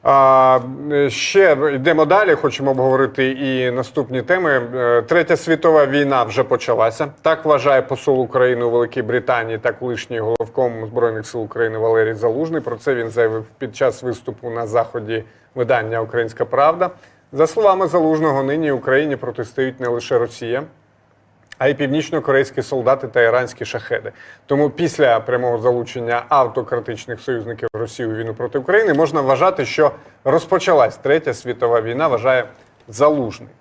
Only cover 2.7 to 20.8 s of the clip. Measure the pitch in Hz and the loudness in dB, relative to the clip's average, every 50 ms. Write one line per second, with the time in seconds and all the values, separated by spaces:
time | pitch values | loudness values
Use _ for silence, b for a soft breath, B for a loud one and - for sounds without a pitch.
2.7 | 135 131 127 131 131 131 135 123 - - 131 131 131 131 143 135 131 127 127 127 | 0 2 2 2 2 2 0 0 0 -2 -2 -2 -2 -4 -4 -4 -2 -2 -2 -2
3.7 | 120 127 123 - - 151 135 113 127 131 113 - 180 185 180 160 139 127 120 117 | -2 -4 -6 -4 -4 -6 -4 -4 -4 -6 0 0 0 0 2 2 2 0 0 -2
4.7 | 123 127 123 120 120 117 113 - 165 170 165 165 175 147 - 165 165 147 - 170 | -4 -2 2 4 2 2 2 2 2 2 2 2 0 -2 2 -2 -2 2 4 4
5.7 | 160 156 143 135 135 143 143 139 139 127 120 110 107 131 127 - 131 120 - - | 6 6 4 4 2 0 2 2 2 0 0 0 0 -2 0 0 0 -2 0 -2
6.7 | 120 113 110 113 110 - 156 143 - _ _ 156 160 160 160 156 151 135 123 143 | 0 2 2 0 0 -2 -8 -8 -8 _ _ 0 0 0 2 2 2 4 4 4
7.7 | 135 131 127 - 139 127 - - 135 131 127 110 - 131 127 127 123 120 120 120 | 2 2 2 0 -6 -4 0 0 0 0 0 0 2 2 2 4 2 2 0 0
8.7 | 113 120 120 117 - 131 113 107 117 123 - - 127 120 113 113 113 107 - 123 | 2 2 0 0 -2 -6 -4 -2 -2 -2 0 0 -2 -2 -2 -4 -8 -4 -4 -4
9.7 | 107 - 127 127 120 110 - _ 123 113 107 107 117 - 113 110 - - 131 120 | -4 -4 -6 -8 -8 -8 -8 _ -8 -6 -4 -2 -2 -4 -4 -6 -2 -2 -2 -2
10.7 | 117 110 110 107 113 120 117 117 110 110 104 - - 120 110 104 - - 117 113 | -2 -6 -10 -6 -2 -2 -2 0 -2 -4 -10 -8 -8 -8 -8 -8 -4 -4 -4 -2
11.7 | 110 110 110 113 113 113 110 110 113 104 110 117 113 135 160 160 160 156 120 - | -2 -2 0 2 2 2 2 0 -2 -2 -2 -2 0 -2 -4 -4 -4 -6 -6 -6
12.7 | 120 113 - 143 135 120 113 113 110 117 117 110 110 113 110 - _ _ 135 117 | -10 -6 -2 -2 -2 -2 -4 -4 0 2 2 2 2 -4 -8 -10 _ _ -12 -12
13.7 | 110 - 139 127 110 - - 127 113 - - - 110 - - 123 113 113 113 107 | -4 -2 -2 -2 -2 -2 -8 -8 -8 -8 -10 -14 -14 -12 -12 -10 -8 -8 -8 -2
14.7 | 107 117 113 - - 123 107 104 113 113 110 b b b b b b 131 123 117 | 0 -2 -2 0 -6 -10 -6 -6 -6 -6 -6 b b b b b b -6 0 0
15.7 | 131 120 107 110 113 113 113 110 120 120 117 110 110 - 120 110 - 127 139 156 | 0 0 0 -2 -4 -4 -4 -2 -2 -4 -4 -4 -4 -6 -6 -2 0 2 2 2
16.7 | 165 175 185 180 180 b b b b b b b - 135 160 156 - 233 214 202 | 2 2 -2 -4 -6 b b b b b b b 0 0 0 0 2 2 4 4
17.7 | 190 185 190 165 160 180 160 160 160 156 156 156 135 135 135 135 143 156 160 151 | 4 4 0 0 2 2 2 2 2 2 2 2 2 0 0 0 -2 -2 0 -2
18.7 | 139 123 131 131 131 139 151 151 139 127 - 123 117 - 120 113 - - 131 131 | -2 -2 0 2 2 2 2 0 -4 -6 -6 -10 -8 -8 -10 -8 -4 -4 -4 -4
19.7 | 127 131 127 120 120 120 117 - 139 120 120 117 117 - 120 117 120 131 151 160 | -4 -6 -4 -4 -4 -4 -2 0 0 0 0 0 -6 -10 -6 -4 -4 -6 -6 -8
20.7 | _ _ | _ _